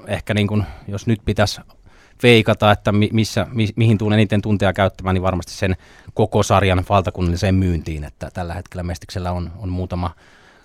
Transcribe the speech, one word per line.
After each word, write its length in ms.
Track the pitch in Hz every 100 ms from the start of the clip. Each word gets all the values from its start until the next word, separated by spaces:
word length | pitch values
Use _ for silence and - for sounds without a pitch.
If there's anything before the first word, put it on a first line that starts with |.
| -
ehkä 280 | 90 -
niin 120 | 107 101
kun, 180 | 104 98 - -
jos 180 | 101 -
nyt 140 | 113
pitäisi 360 | - 104 104 - - - - - _ -
veikata, 480 | 123 113 107 107 104
että 220 | 101 -
mi-, 180 | 101 107
missä, 340 | 113 104 113 90
mi-, 200 | 113 107 -
mihin 220 | 113 104
tuun 140 | 107
eniten 300 | 107 104 104
tunteja 300 | 107 101 95
käyttämään, 420 | 90 95 - 95
niin 80 | 92
varmasti 300 | 92 90 -
sen 240 | - 95 92 - - -
koko 280 | - 107 107
sarjan 420 | - 113 95 92 92
valtakunnalliseen 640 | 101 90 - 87 87 98
myyntiin, 500 | 95 92 82 73 76
että 260 | 73 - -
tällä 200 | 92 85
hetkellä 280 | 87 - 90
Mestiksellä 500 | 87 82 - 95 90
on, 180 | 90 82 85
on 100 | 90
muutama 460 | 90 90 90 87 - _ _ _ _